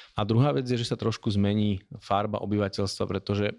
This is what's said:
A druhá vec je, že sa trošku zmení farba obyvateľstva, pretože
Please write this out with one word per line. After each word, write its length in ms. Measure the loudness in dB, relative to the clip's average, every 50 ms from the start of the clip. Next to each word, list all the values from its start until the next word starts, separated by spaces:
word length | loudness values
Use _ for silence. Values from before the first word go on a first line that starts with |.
| -20 -10 _
A 160 | -4 0 2
druhá 240 | 4 4 4 4 4
vec 160 | 0 0 0
je, 80 | -2
že 120 | -2 -2 -2
sa 80 | -4
trošku 360 | -2 -2 -2 -2 -2 -2 0 2
zmení 520 | 2 2 2 2 2 2 2 0 -2 -4 -10 -18
farba 400 | -12 -6 -2 0 0 0 0 -4 -4 -4
obyvateľstva, 600 | -2 0 0 0 0 0 -2 -4 -2 -2 -4 -4 -4
pretože 480 | -4 -4 -2 -2 0 0 0 -2 -2